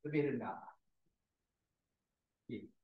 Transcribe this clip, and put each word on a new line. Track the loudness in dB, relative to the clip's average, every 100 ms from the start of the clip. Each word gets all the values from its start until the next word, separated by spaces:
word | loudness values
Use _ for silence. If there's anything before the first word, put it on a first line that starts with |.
| 2
lebih | 4 4
rendah. | 2 -2 -6 -10 -18 _ _ _ _ _ _ _ _ _ _ _ _ _ _ _ _ _
Okey. | -8 -8 _